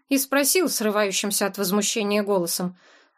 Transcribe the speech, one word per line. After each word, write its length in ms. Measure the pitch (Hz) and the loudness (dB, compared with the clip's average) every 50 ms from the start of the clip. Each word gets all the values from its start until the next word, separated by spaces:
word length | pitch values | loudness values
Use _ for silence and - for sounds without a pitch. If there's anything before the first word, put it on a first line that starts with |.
| _ - | _ -2
и 100 | 277 269 | 0 0
спросил 520 | 269 - 269 277 285 269 - 370 349 269 | 0 0 0 0 2 2 2 2 2 2
срывающимся 760 | - - 226 214 196 208 214 196 185 - - 202 202 - 208 | 0 0 0 0 2 2 0 0 0 -2 -2 -2 -2 0 -2
от 120 | 196 196 196 | -2 -2 -2
возмущения 680 | 202 185 190 208 202 - - 233 202 202 208 208 202 | -2 0 0 0 0 0 -2 -2 -2 0 0 0 0
голосом: 540 | 196 202 190 175 170 - - 185 180 180 _ _ - - - _ _ _ | 2 2 0 0 0 -2 -4 -4 -6 -6 _ _ -20 -20 -20 _ _ _